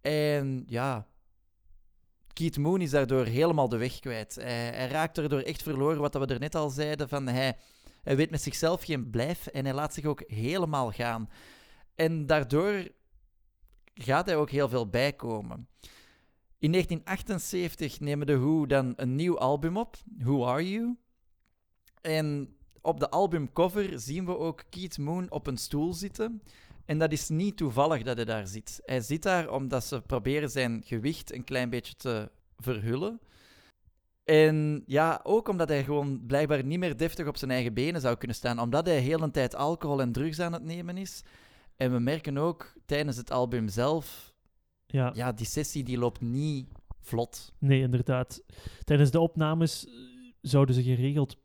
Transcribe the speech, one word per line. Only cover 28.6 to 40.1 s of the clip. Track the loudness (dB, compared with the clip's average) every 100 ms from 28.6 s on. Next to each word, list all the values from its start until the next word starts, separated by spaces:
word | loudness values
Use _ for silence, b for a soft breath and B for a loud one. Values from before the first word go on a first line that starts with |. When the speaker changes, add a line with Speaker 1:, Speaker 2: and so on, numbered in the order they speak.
| -12 -14
Speaker 1:
Hij | -2 -2
zit | 0 -2
daar | 2 2 2
omdat | -2 0 -2
ze | -2 -8
proberen | -2 -2 0 0 0
zijn | -2 -2 -2
gewicht | -4 -4 -2 -4 -10
een | -12
klein | -4 -2 -2
beetje | -4 -8
te | -10 -4 -4 -6 _ _ _
verhullen. | -4 -2 -2 -2 -2 -6 b b b b b _ _ _ _ _
En | 6 8 8 6 2 0 0
ja, | 2 4 2
ook | 2 2 2
omdat | 0 2
hij | 2
gewoon | 2 0 0 -4 0
blijkbaar | 2 2 2
niet | 0 0
meer | -2 0
deftig | -2 -2 -6
op | -4
zijn | -2
eigen | 0 0
benen | 0 -2 0
zou | 0 0
kunnen | -2 -4
staan, | -2 -2
omdat | 0 2 4
hij | 2
heel | 2 0
een | 0
tijd | 0 0
alcohol | 0 -2 -2 -2 0
en | 0